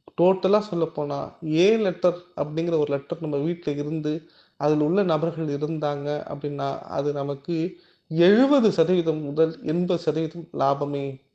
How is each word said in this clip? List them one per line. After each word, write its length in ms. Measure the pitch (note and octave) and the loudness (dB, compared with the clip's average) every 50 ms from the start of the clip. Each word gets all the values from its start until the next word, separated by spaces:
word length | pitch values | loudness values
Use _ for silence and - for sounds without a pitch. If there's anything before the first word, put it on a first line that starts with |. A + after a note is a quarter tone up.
| _ - - - | _ -8 -2 2
டோட்டலா 420 | F3 F#3 F#3+ F#3 - F#3+ G3+ G#3+ G#3 G#3 | 4 4 4 2 2 2 2 2 0 0
சொல்லப்போனா, 600 | F3+ E3+ D#3+ D#3+ - D#3 D3 C#3+ C#3+ C#3+ C#3+ - - - E3 D#3 | -2 -2 -2 -2 -4 -4 -6 -4 -4 -6 -8 -8 -10 -8 -4 -2
ஏ 240 | D#3 D#3+ F3+ G#3 A3+ | 2 4 4 4 4
லெட்டர் 400 | A3+ G#3+ F#3 F3 - - F3+ E3+ - - _ _ | 2 2 -2 0 0 0 0 0 -2 -8 _ _
அப்படிங்கிற 420 | - D3 D3+ D3+ D#3+ E3+ F3 E3 D3+ | -6 -6 -4 -4 -4 -2 0 0 0
ஒரு 80 | D3 C#3+ | 0 0
லெட்டர் 320 | C#3 C#3 C#3 - E3+ D#3+ | -2 -4 -4 -6 -8 -6
நம்ம 160 | D#3+ D#3 C#3+ | -6 -4 -2
வீட்டுல 320 | C#3 D3 E3+ F3 E3+ - D3+ | -2 -2 -2 -4 -4 -4 -4
இருந்து 540 | C#3+ C#3+ D3 D3 D#3+ D#3+ D3+ D3+ D3+ E3 - - _ _ _ _ _ | -4 -4 -4 -4 -4 -4 -4 -4 -4 -6 -8 -12 _ _ _ _ _
அதில் 240 | - D3+ D3+ D#3 D3+ | -2 0 2 2 2
உள்ள 220 | D3 D3+ F3+ G#3 | 2 2 2 2
நபர்கள் 440 | G3 F3 D#3 D3+ E3 E3+ C#3+ D#3+ D#3+ | 2 2 2 0 0 -2 -2 -4 -4
இருந்தாங்க 880 | D3 C#3+ C#3+ D3+ D3+ E3 D#3 D3+ D3 D3 C#3+ C#3+ D3 D3 D3 - - C#3+ | -4 -4 -2 -4 -4 -4 -2 -2 -4 -4 -4 -4 -4 -4 -6 -6 -8 -8
அப்படின்னா, 440 | C#3+ D3 C#3+ C#3+ C#3 C#3 C#3 C#3+ - | -6 -6 -6 -4 -4 -4 -4 -4 -6
அது 340 | - - - C#3+ C#3+ D3 | -8 -6 -4 -2 -2 -2
நமக்கு 680 | C#3+ C#3+ C#3 C#3+ C#3 C#3 - - E3+ D#3+ D#3+ F#3 - - _ _ _ _ _ - | -2 -2 -4 -4 -6 -6 -6 -6 -4 -2 -2 -4 -6 -10 _ _ _ _ _ -4
எழுபது 640 | D#3 E3 E3+ F#3 G#3 A#3 C4+ C4+ D4 C4+ A3+ G3+ | 2 4 6 6 8 6 6 6 6 4 4 4
சதவீதம் 500 | - E3+ D#3 E3 F#3 F3 E3 D#3+ D#3 D#3 | 4 4 2 4 2 2 2 0 0 -2
முதல் 360 | D3+ C#3+ C#3+ D#3 D#3+ D#3+ E3 - | -4 -2 0 2 2 0 0 -4
எண்பது 380 | - D3+ D#3 F3 F3+ F3 F3+ E3+ | -4 -2 0 0 0 0 0 0
சதவீதம் 480 | - D#3 D3 D#3+ D#3+ D#3 - E3+ D#3+ - | 0 0 0 0 -2 -4 -6 -10 -12 -8
லாபமே. 680 | - C#3 C3+ C#3 C#3 D3 D3 C#3+ C#3+ C#3+ C#3 C#3 C3 - _ _ _ | -4 0 0 2 0 0 -2 -4 -4 -4 -6 -6 -8 -10 _ _ _